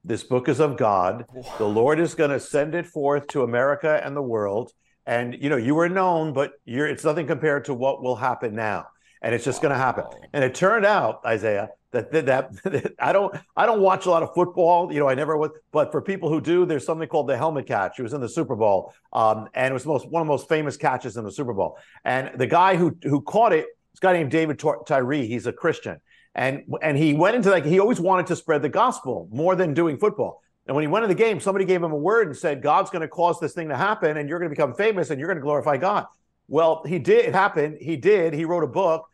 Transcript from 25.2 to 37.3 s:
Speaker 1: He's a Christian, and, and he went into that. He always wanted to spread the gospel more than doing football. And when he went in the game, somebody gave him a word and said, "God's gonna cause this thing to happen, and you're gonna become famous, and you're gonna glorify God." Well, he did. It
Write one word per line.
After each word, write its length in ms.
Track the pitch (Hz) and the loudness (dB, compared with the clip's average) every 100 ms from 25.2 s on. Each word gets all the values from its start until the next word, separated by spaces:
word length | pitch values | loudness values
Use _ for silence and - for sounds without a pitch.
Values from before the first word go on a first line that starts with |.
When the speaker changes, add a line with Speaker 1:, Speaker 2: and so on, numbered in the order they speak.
| 113 | -4
Speaker 1:
He's 200 | 117 113 | -4 -6
a 40 | |
Christian, 480 | - 170 - 104 82 _ _ _ | -2 -2 -2 -8 -12 _ _ _
and, 300 | - 127 139 - 143 | -4 -2 -4 -8 -4
and 160 | 156 139 | -2 2
he 160 | 156 | 2
went 220 | 147 180 247 | 4 2 4
into 140 | 196 | 4
that. 160 | 185 147 | 2 4
He 120 | 185 | 2
always 180 | 208 240 | 4 2
wanted 260 | 175 185 165 | 2 0 0
to 100 | 165 | -6
spread 240 | - 151 | 0 0
the 80 | 139 | 0
gospel 580 | 180 247 - 135 104 87 | 2 0 0 -8 -8 -8
more 200 | 113 170 | -2 0
than 200 | 180 180 | 2 0
doing 240 | 143 170 143 | 2 0 0
football. 440 | 208 202 95 - _ _ - | -2 0 -6 -6 _ _ -4
And 80 | 139 | -2
when 60 | |
he 40 | 151 | 0
went 160 | 196 | 0
in 60 | 226 | 2
the 60 | 160 | 2
game, 260 | 226 175 | 2 2
somebody 240 | 196 196 185 | -2 0 0
gave 180 | 185 | 0
him 80 | 170 | 0
a 60 | 151 | -2
word 300 | 160 226 190 | 2 2 0
and 100 | 131 | -2
said, 240 | 165 139 | -4 -2
"God's 280 | 139 170 190 | 2 2 2
gonna 200 | 175 151 | -6 -8
cause 280 | - 170 175 | 0 0 0
this 100 | 151 | -4
thing 140 | - 160 | -6 -6
to 80 | 131 | -2
happen, 400 | 190 214 170 151 | -2 0 0 -2
and 140 | 143 | -6
you're 100 | 170 | -6
gonna 100 | 170 | -4
become 240 | 147 143 | 0 -2
famous, 360 | 127 214 196 156 | 2 0 0 -4
and 100 | 139 | -4
you're 80 | 160 | -4
gonna 140 | 175 | -4
glorify 340 | 139 147 147 139 | -2 0 0 0
God." 300 | 180 208 - _ _ _ _ | 0 -2 -4 _ _ _ _
Well, 360 | 143 160 160 147 | 2 2 2 -2
he 140 | 175 | -4
did. 260 | 127 226 | 4 4
It 80 | 190 | 4